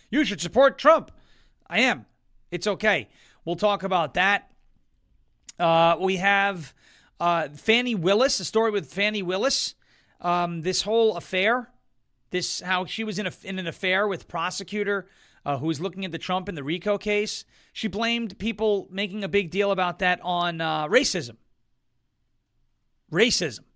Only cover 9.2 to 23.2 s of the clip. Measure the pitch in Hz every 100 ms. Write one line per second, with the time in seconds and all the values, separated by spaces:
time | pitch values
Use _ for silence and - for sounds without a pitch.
9.2 | 180 185 262 - - - _ _ _ _
10.2 | 175 175 175 170 160 180 202 226 220 170
11.2 | - 185 202 247 233 _ _ _ _ _
12.2 | _ 180 170 - 180 185 180 - 220 185
13.2 | 190 - - 190 170 - 185 190 208 175
14.2 | - 170 175 - 190 208 202 202 185 _
15.2 | _ _ 143 139 156 143 180 180 190 156
16.2 | - 185 185 165 139 175 208 202 208 208
17.2 | 208 - - _ _ - 214 196 226 233
18.2 | 226 - 220 214 220 202 - 190 202 208
19.2 | 190 202 170 185 202 190 180 170 185 180
20.2 | 180 175 175 165 160 156 151 226 - 180
21.2 | 120 - _ _ _ _ _ _ _ _
22.2 | _ _ _ _ _ _ _ _ _ 156